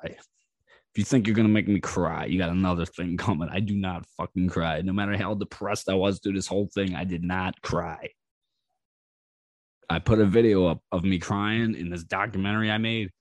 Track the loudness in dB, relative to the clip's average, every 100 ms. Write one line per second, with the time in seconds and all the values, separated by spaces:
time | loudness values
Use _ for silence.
0 | -14 -14 -20 _ _ _ _ _ _ -6
1 | 2 2 4 4 6 4 4 0 0 -2
2 | -2 -2 -2 -2 0 0 0 0 -4 -6
3 | -6 -2 -2 -2 -2 -4 -2 -2 -4 -6
4 | -12 -10 -8 -2 0 0 -2 -2 -2 -2
5 | -2 -2 -4 -4 -6 -8 -6 -6 0 2
6 | 2 0 -2 -4 -2 -2 -2 -2 -2 -2
7 | -4 -4 -4 -2 -4 -6 -4 -4 -4 -10
8 | -14 _ _ _ _ _ _ _ _ _
9 | _ _ _ _ _ _ _ _ _ -2
10 | 2 4 6 6 6 6 4 2 _ -2
11 | 0 0 0 -2 0 0 -2 -2 -6 -8
12 | -6 -4 -2 -2 -2 0 0 0 0 -2
13 | -4 -8